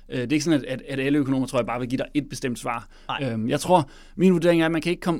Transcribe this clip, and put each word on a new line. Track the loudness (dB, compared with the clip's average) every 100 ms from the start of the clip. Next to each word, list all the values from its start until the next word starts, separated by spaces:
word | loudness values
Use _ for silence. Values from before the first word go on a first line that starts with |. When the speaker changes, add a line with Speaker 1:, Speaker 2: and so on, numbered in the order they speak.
| -10
Speaker 1:
øh, | -6
det | -2
er |
ikke | 0 2
sådan, | 0
at, | 0
at, | -8 -6
at | -2 0
alle | 2
økonomer, | 2 0 0
tror | 0
jeg, | -2
bare | -4
vil | -2
give | -4
dig | -2
et | -4 -4
bestemt | -4 -4 -4
svar. | -6 -6 -10 -14 -8
Speaker 2:
Nej. | -4 -2
Speaker 1:
Øhm, | -2 -2
jeg | -2
tror, | 2 2 2 -8 -12 2
min | 4
vurdering | 6 4 4
er, | 2
at |
man | 0
kan | -2
ikke | -2
komme, | -2